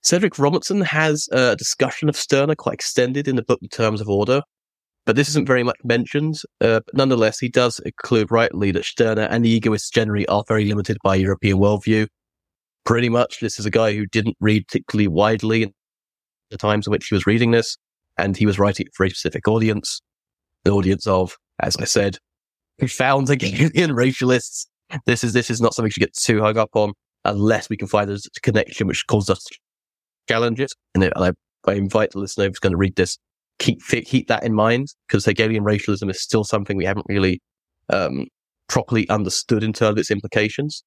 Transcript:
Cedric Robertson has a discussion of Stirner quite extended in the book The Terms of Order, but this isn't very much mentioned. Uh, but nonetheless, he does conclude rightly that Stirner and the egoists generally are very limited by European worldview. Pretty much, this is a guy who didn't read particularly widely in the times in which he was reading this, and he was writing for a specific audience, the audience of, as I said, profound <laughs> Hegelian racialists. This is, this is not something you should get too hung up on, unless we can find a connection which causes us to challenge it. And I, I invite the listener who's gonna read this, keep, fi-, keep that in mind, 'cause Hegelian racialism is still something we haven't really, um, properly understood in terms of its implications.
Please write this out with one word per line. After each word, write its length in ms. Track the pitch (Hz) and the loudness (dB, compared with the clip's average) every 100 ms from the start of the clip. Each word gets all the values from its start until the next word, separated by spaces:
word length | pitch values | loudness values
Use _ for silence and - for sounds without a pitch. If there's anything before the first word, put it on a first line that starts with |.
Cedric 360 | - 175 196 - | 0 0 0 0
Robertson 440 | 143 170 - 202 | 0 0 -2 -2
has 440 | 170 156 156 151 - | -2 0 0 -2 -2
a 240 | 127 127 139 | 0 2 0
discussion 520 | - - 127 - 151 | -4 -2 -4 0 -2
of 80 | - | -2
Stirner 380 | - 139 143 | 0 0 2
quite 200 | 156 - | -2 -4
extended 520 | - - - 123 135 143 | -6 -4 0 0 0 -2
in 80 | |
the 80 | 127 | -2
book 160 | 113 143 | 0 -2
The 80 | - | -2
Terms 320 | - 113 107 | -2 -2 -2
of 80 | 104 | -2
Order, 340 | 101 104 135 - _ _ _ _ _ | -2 2 0 -2 _ _ _ _ _
but 120 | - 117 | 0 2
this 120 | 143 | 2
isn't 160 | 151 127 | 0 2
very 180 | 127 | 2
much 140 | 120 - | 0 -4
mentioned. 540 | 120 117 113 147 156 156 - _ | -2 -2 0 -2 -2 -4 -10 _
Uh, 200 | 110 113 - | 2 2 0
but 80 | |
nonetheless, 460 | 131 135 127 110 - | 0 2 4 2 0
he 80 | 123 | -2
does 320 | 127 123 - | 2 0 -2
conclude 500 | - - - 117 104 | -12 -12 0 0 2
rightly 400 | 113 117 90 101 | 2 2 0 -2
that 140 | 87 | -2
Stirner 380 | - - 113 107 | -4 0 0 2
and 220 | 107 113 | 0 2
the 60 | 117 | 2
egoists 400 | 113 110 107 - | 2 2 -2 0
generally 360 | - 110 104 - | 0 0 -2 0
are 160 | 101 104 | 0 0
very 200 | 107 104 | 0 0
limited 320 | 104 95 101 | -2 -2 -2
by 140 | 98 95 | 0 2
European 420 | 95 98 101 95 | 2 2 2 4
worldview. 480 | 101 104 107 110 107 _ _ _ _ _ _ _ | 4 2 2 0 0 _ _ _ _ _ _ _
Pretty 240 | - 117 120 | 0 2 2
much, 320 | 117 123 - | 2 0 -2
this 180 | 113 - | -6 -4
is 80 | 104 | 0
a 40 | |
guy 240 | 113 113 | 2 2
who 120 | 104 101 | 0 -2
didn't 300 | 110 107 - | 0 -2 0
read 280 | 107 107 - | 2 2 0
particularly 400 | - - 107 104 | -6 -4 0 2
widely 560 | 80 104 110 110 113 | 4 2 2 0 -2
in 80 | 107 _ _ _ _ _ _ _ _ | -2 _ _ _ _ _ _ _ _
the 60 | 104 | -4
times 300 | 104 107 104 | 0 0 0
in 60 | |
which 160 | 104 - | -4 0
he 60 | 101 | 0
was 100 | 92 | 2
reading 240 | 113 117 | 2 4
this, 260 | 117 113 - _ _ _ - | 2 0 -8 _ _ _ -4
and 200 | 98 92 | -2 2
he 100 | 104 | 0
was 140 | 98 | 4
writing 260 | 101 98 - | 2 0 -8
for 100 | - | -2
a 60 | 95 | -2
specific 380 | - - - - | 0 -6 -2 0
audience, 520 | 113 110 101 - - _ _ _ _ _ _ | 2 0 0 -6 -10 _ _ _ _ _ _
the 80 | 95 | 0
audience 360 | 101 92 98 107 | 2 0 -2 0
of, 300 | 92 92 - _ _ | 0 0 -8 _ _
as 160 | - - | -4 -4
I 60 | |
said, 340 | - - 98 95 _ _ _ _ _ _ | -2 0 0 -4 _ _ _ _ _ _
profound 480 | 127 - 131 135 131 | -6 0 0 2 2
<laughs> 0 | |
Hegelian 640 | 143 - 95 160 156 170 | 0 0 0 2 2 0
racialists. 760 | 123 127 131 123 127 - - - _ _ 135 - | 2 0 2 2 2 0 -14 -14 _ _ -6 -2
This 180 | 120 | 0
is, 80 | 120 | 2
this 180 | 117 117 | 0 0
is 100 | 117 | 0
not 140 | 117 | 0
something 140 | - 113 | 2 -2
you 40 | |
should 80 | - | 0
get 140 | 110 | -2
too 260 | - - 110 | -2 0 2
hung 160 | 107 107 | 2 2
up 140 | 110 | 0
on, 180 | 110 104 101 _ _ | 0 0 -2 _ _
unless 440 | - 104 104 110 - | -4 0 2 0 -2
we 80 | 107 | -8
can 120 | 98 | -2
find 220 | 104 101 | 0 0
a 80 | 101 - - | -6 -10 -4
connection 440 | - 107 - - 98 | 0 0 -2 -4 -4
which 200 | - - | -2 0
causes 240 | 107 95 | 0 2
us 140 | 95 | -4
to 140 | - - _ _ _ _ _ _ - | -4 -20 _ _ _ _ _ _ -2
challenge 320 | 113 120 113 | 0 0 -2
it. 120 | 135 - _ | -6 -8 _
And 160 | 92 92 - | 0 0 2
I, 160 | 90 87 _ _ - | 0 -2 _ _ -2
I 60 | |
invite 380 | 101 98 110 107 | 0 0 0 -2
the 60 | 98 | -4
listener 280 | 98 - 98 | -8 -4 -4
who's 120 | 92 | -2
gonna 180 | 98 87 | -2 0
read 200 | 98 92 | 0 0
this, 220 | 90 - _ _ _ _ | -2 -4 _ _ _ _
keep, 240 | - 107 | -2 -2
fi-, 200 | - 127 | -2 -2
keep 260 | - 131 - | 0 -2 0
that 160 | 113 | -2
in 100 | 117 | 0
mind, 340 | 107 110 120 139 - _ | 2 2 2 -2 -12 _
'cause 160 | 101 | 0
Hegelian 400 | 104 101 110 110 | 0 0 0 0
racialism 460 | 104 104 - 98 101 | 0 0 0 -2 -2
is 100 | 92 | -6
still 240 | - 113 | -2 -2
something 320 | 104 107 98 98 | 0 -4 -2 -2
we 80 | |
haven't 220 | 92 101 - | -2 -4 -2
really, 320 | 101 95 90 _ _ _ _ _ | 0 0 0 _ _ _ _ _
um, 360 | 98 82 65 - _ _ _ _ | -2 -2 -4 -8 _ _ _ _
properly 400 | - - 113 104 | -2 0 -2 0
understood 540 | 107 95 - - 110 | -2 -2 -6 -2 -2
in 100 | 110 | 0
terms 200 | 107 110 | 0 0
of 60 | 107 | 0
its 120 | - | -2
implications. 720 | 101 101 110 107 - 147 - | -4 -2 -2 -2 -4 -8 -8